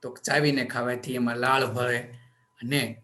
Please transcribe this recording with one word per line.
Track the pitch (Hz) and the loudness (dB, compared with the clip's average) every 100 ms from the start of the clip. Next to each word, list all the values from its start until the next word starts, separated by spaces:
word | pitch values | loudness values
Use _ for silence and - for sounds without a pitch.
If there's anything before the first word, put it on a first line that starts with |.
તો | 123 - | -14 -10
ચાવીને | - 143 151 139 | 0 2 4 2
ખાવાથી | 123 123 120 123 127 | 0 -2 -2 -2 -4
એમાં | 123 120 117 | -2 0 0
લાળ | 127 135 131 | 2 2 2
ભળે | 113 123 120 120 - - _ _ _ | 0 0 0 -4 -16 -20 _ _ _
અને | 120 143 117 113 | -2 0 0 -6